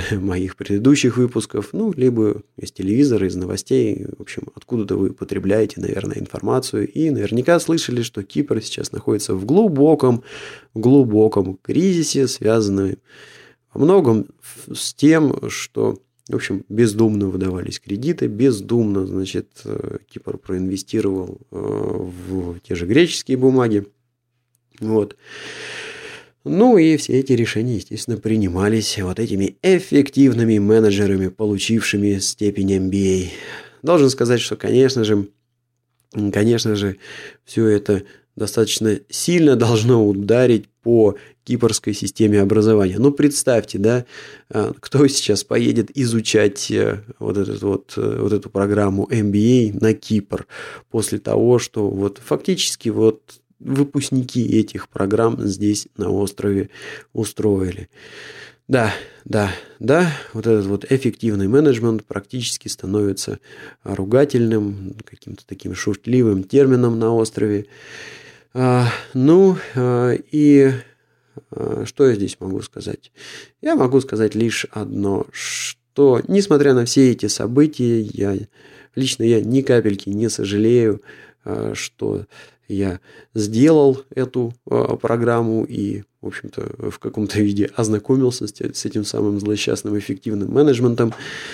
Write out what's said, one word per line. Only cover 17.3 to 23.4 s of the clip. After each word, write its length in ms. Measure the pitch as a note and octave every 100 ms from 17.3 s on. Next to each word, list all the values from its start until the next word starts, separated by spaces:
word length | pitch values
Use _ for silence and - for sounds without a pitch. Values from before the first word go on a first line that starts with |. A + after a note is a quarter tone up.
| F#2+ F#2 F2+ - -
кредиты, 480 | - G2+ C#3+ E3 B2
бездумно, 760 | G#2+ C3+ G#2 G#2 A#2 G#2+ G2 F#2+
значит, 420 | F#2+ F#2 F#2+ - -
э, 360 | - - - - -
Кипр 280 | - - -
проинвестировал, 1040 | - F#2 F#2 G2 - A2 G2+ F#2+ F#2 F#2+ -
э, 40 | F#2
в 1000 | G2+ G#2 G2 - F#2 F2+ F#2 F#2 F2 F2
те 160 | - F2
же 100 | F2
греческие 520 | C3 E3+ - -
бумаги. 480 | B2+